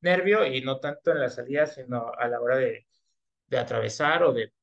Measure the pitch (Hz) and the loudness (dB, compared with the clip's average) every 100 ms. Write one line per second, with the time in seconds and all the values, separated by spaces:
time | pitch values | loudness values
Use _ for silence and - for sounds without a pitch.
0 | 170 180 185 214 208 175 131 135 147 143 | 0 2 4 4 2 0 -4 -4 -6 -2
1 | - 156 127 - 123 143 151 - 127 123 | 0 0 0 -4 -4 0 0 -2 -6 -6
2 | 117 117 120 120 120 131 127 110 _ _ | -6 -4 -4 -2 0 2 0 -2 _ _
3 | _ _ _ _ _ 131 120 117 110 - | _ _ _ _ _ -2 -2 -2 -4 -2
4 | 147 165 170 127 - _ | 0 4 4 2 -4 _